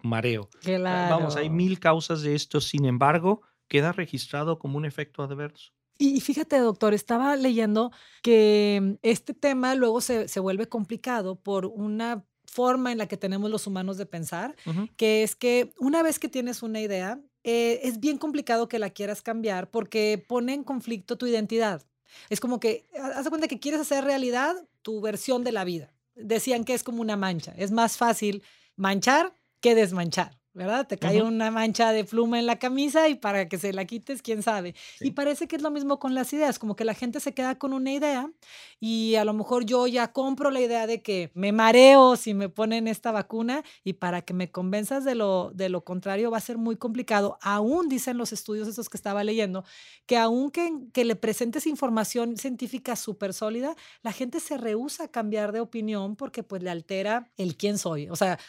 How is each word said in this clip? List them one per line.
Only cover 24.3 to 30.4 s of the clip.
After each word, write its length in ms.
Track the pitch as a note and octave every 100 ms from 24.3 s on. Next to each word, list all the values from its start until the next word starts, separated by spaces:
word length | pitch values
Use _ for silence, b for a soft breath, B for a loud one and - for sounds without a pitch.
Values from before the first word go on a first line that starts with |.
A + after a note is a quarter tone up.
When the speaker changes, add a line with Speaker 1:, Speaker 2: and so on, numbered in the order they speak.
| A#3+ C#4+ F4+ E4+ _
Speaker 2:
tu 220 | - A3
versión 420 | G#3+ G#3 - B3+
de 80 | B3
la 120 | A3
vida. 280 | F3+ E3+ C#3 _ _
Decían 500 | - G#3+ A3 - A#3+
que 80 | A3+
es 100 | A#3+
como 200 | - A#3
una 140 | A3 G#3
mancha. 340 | F#3+ E3+ - -
Es 120 | F#3+
más 280 | A3 A3+ -
fácil 440 | A#3+ - G#3 G3 b b b -
manchar 580 | G3 G3 A3+ C#4+ F#4 - _ _
que 140 | A#3+
desmanchar, 640 | A3+ G3+ F#3 E3+ F#3 E3+ -